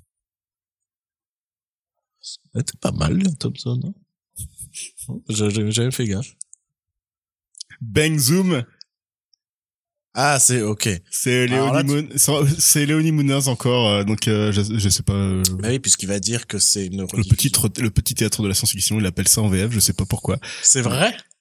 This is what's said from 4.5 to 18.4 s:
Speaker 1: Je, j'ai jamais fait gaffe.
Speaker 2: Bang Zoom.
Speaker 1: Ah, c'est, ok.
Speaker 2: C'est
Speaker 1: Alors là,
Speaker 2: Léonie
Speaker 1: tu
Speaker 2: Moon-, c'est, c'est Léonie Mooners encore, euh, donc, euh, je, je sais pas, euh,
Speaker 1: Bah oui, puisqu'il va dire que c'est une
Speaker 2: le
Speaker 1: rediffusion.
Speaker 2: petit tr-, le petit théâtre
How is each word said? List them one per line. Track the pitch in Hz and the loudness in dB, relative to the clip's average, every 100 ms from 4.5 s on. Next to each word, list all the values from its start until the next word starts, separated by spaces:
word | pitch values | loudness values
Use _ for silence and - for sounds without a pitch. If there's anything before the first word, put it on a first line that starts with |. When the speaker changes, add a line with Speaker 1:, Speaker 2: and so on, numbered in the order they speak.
| - - - - - - 120 - | -16 -18 -16 -16 -16 -12 -12 -6
Speaker 1:
Je, | 107 104 | -2 0
j'ai | 107 107 | 0 0
jamais | 110 123 | 0 0
fait | 127 113 | -2 -2
gaffe. | 95 - _ - _ _ _ _ _ _ _ _ _ _ - - - | -4 -6 _ -20 _ _ _ _ _ _ _ _ _ _ -20 -20 -14
Speaker 2:
Bang | 117 101 156 151 | -2 0 2 2
Zoom. | 127 180 185 143 120 _ _ _ _ _ _ _ _ _ _ _ _ _ _ 120 | 2 2 2 0 -4 _ _ _ _ _ _ _ _ _ _ _ _ _ _ 0
Speaker 1:
Ah, | 143 135 | 2 4
c'est, | - 123 | 4 4
ok. | 107 104 113 87 - | 0 0 -2 -2 -6
Speaker 2:
C'est | - 123 123 123 | -4 0 2 2
Speaker 1:
Alors | 131 135 | 2 2
là, | 135 | 2
Speaker 2:
Léonie | 139 147 147 | 2 -2 -2
Speaker 1:
tu | |
Speaker 2:
Moon-, | - - 151 143 | 0 2 4 2
c'est, | 165 | 2
c'est | - 156 143 | 2 2 2
Léonie | 156 160 | 2 2
Mooners | 156 139 135 135 | 2 2 2 0
encore, | 120 123 123 110 | 0 2 2 4
euh, | 101 | 2
donc, | 101 107 120 | 0 0 0
euh, | 107 107 | 2 2
je, | 104 104 113 | 0 0 0
je | 101 | 0
sais | - | 2
pas, | - | 0
euh, | 101 98 92 92 92 | 0 0 0 0 -2
Speaker 1:
Bah | 107 | -2
oui, | 131 | -2
puisqu'il | - - 95 | 0 -2 0
va | 101 | -4
dire | 98 120 - | -2 -4 -4
que | 101 | -2
c'est | - 104 95 | 0 0 -4
une | 98 | -6
Speaker 2:
le | |
Speaker 1:
rediffusion. | 92 98 92 - | -4 -2 2 2
Speaker 2:
petit | 135 | 2
tr-, | - 107 - | 0 -2 -2
le | 117 | -2
petit | - - | 0 -2
théâtre | - 107 - | -2 -2 0